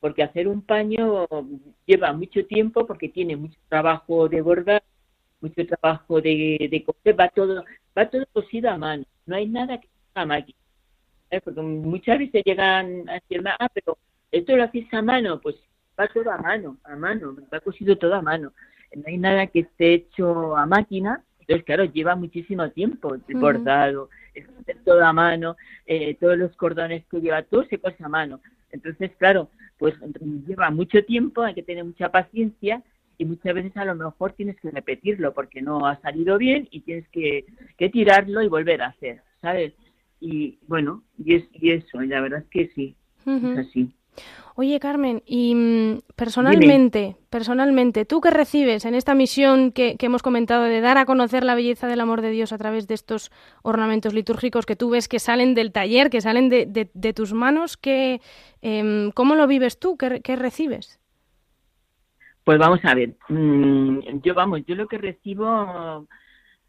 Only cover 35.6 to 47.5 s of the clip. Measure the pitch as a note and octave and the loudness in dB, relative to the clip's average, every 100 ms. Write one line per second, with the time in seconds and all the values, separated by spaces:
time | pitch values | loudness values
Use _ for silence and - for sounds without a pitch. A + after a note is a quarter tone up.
35.6 | C#3+ D3 C#3+ C#3+ D3 D#3 E3+ G3+ B3+ D4 | -6 -2 -2 -4 -6 -4 0 2 2 0
36.6 | C4 D#3 E3+ E3+ E3 E3+ D3+ C#3+ - - | -4 -14 -12 -12 -10 -6 -4 -4 -8 -18
37.6 | - - F#3+ A#3 G3+ G3 G3 G#3 G#3 D#3 | -20 -4 -2 2 6 6 4 -2 0 0
38.6 | D#3+ D3+ B2 - C3 A#2 _ _ E3 F3+ | 0 -2 -4 -8 -14 -14 _ _ -6 -4
39.6 | D3+ - _ _ _ _ E3 D3+ D3 - | -4 -8 _ _ _ _ -8 -6 -6 -10
40.6 | D3+ E3 D3 G3 _ - D#3 E3+ - - | -6 -4 -2 -6 _ -6 0 0 0 -4
41.6 | D#3+ E3 - B2 C3+ C3+ C3+ D3 D3+ F3+ | 0 0 -4 -8 -6 -4 -4 -6 -6 -6
42.6 | E3+ - C3+ - _ _ C4+ C4+ B3 B3+ | -6 -6 -10 -12 _ _ -6 -4 -4 -6
43.6 | C4 B3 B3+ - _ - - - - - | -6 -4 -4 -8 _ -20 -20 -20 -16 -4
44.6 | C4+ C#4+ C#4 C#4+ C4 A3+ - A#3+ A#3+ A#3 | -2 -2 -2 -2 -2 -4 -4 -2 2 2
45.6 | A#3 A3+ A3 A3 - - A3+ B3 C4 D4+ | 2 2 0 -4 -8 -8 -4 2 6 8
46.6 | D4+ C4+ B3+ G#3+ G3+ F#3+ _ A#3 A3+ | 10 10 6 4 -2 -8 _ -6 -2